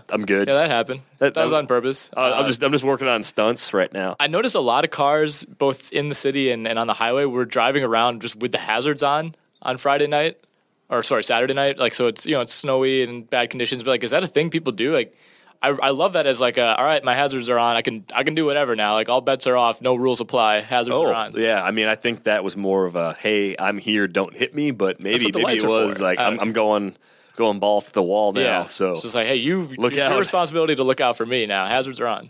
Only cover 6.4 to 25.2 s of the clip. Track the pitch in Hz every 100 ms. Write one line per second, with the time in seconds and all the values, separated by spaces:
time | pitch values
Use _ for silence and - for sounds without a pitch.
6.4 | 131 117 113 113 117 107 113 127 143 123
7.4 | 117 127 117 139 127 113 120 117 113 107
8.4 | 123 - - 113 139 143 143 147 160 160
9.4 | _ _ - 127 143 143 147 147 160 -
10.4 | _ _ _ _ - 120 113 123 104 120
11.4 | 131 135 139 139 123 - 120 107 - 147
12.4 | 120 - 143 131 131 131 120 120 113 127
13.4 | 120 127 117 127 117 123 117 143 185 147
14.4 | 165 165 156 110 123 156 117 _ _ _
15.4 | _ _ 135 139 139 139 185 175 143 120
16.4 | 123 117 120 110 139 151 131 123 143 135
17.4 | 120 120 117 117 110 113 95 117 139 156
18.4 | 151 143 139 113 104 107 110 123 123 135
19.4 | 131 123 117 110 123 123 127 123 113 127
20.4 | 110 107 104 123 120 123 156 117 107 -
21.4 | 113 107 92 110 110 110 120 113 110 104
22.4 | 95 92 98 95 90 87 82 80 107 107
23.4 | 101 95 95 104 107 107 98 87 92 -
24.4 | 131 147 147 117 95 90 95 120